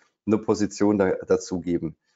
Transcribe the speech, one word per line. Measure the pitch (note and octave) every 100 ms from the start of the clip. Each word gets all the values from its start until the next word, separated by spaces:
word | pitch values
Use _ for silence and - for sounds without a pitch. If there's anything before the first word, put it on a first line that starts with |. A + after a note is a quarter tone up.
| _ _ -
eine | G#2
Position | G#2+ G2+ G2+ - G#2 G#2
da, | F#2+
dazugeben. | - - F#2 - F#2 E2+ E2+ D#2+ - _